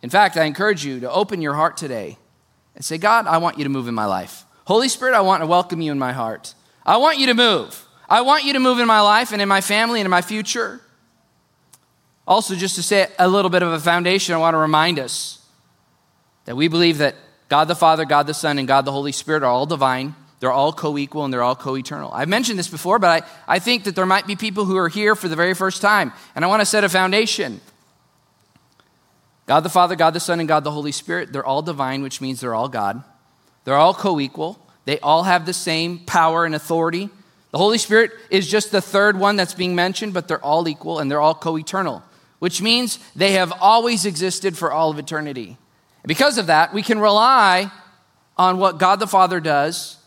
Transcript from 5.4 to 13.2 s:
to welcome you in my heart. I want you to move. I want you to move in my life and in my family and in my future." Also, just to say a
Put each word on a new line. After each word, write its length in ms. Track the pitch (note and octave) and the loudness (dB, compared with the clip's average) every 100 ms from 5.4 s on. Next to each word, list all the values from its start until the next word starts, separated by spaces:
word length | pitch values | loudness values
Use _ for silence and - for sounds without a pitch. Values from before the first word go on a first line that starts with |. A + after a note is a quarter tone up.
to 40 | D#3 | 2
welcome 360 | F3 F3 E3+ | 2 2 -4
you 100 | D#3+ | -4
in 80 | C#3+ | -4
my 140 | C3 | -4
heart. 400 | B2+ A2+ A2+ - - _ _ - | -4 -6 -8 -14 -20 _ _ 2
I 100 | G#3+ | 4
want 220 | D4 D4+ | 4 2
you 80 | C4 | 2
to 80 | |
move. 520 | A#3 A#3+ F#3 A2 - - _ - | 4 4 2 -2 -14 -20 _ 0
I 140 | A3 | 2
want 240 | B3+ D4 C#4 | 4 2 2
you 80 | |
to 80 | C#4 | 0
move 180 | B3+ A#3+ | 2 2
in 80 | A#3 | 4
my 140 | A3 | 4
life 320 | G#3 G#3+ B3 | 6 4 2
and 80 | G#3+ | -2
in 80 | G3+ | 0
my 100 | G3 | 0
family 400 | F#3+ G#3 A3+ A#3 | 2 0 0 0
and 80 | F#3+ | 0
in 20 | |
my 120 | F3+ | 0
future." 580 | F3 G#3+ G#3 A#3+ G#3+ B3 _ _ _ _ _ _ _ _ _ _ _ _ _ _ - | 0 -8 -6 -6 -6 -10 _ _ _ _ _ _ _ _ _ _ _ _ _ _ 0
Also, 300 | F#3+ A3 F#3 | 0 0 -4
just 200 | F#3 F#3 | -4 -4
to 60 | |
say 280 | E3+ G3+ F#3 | 0 2 0
a 80 | - | 2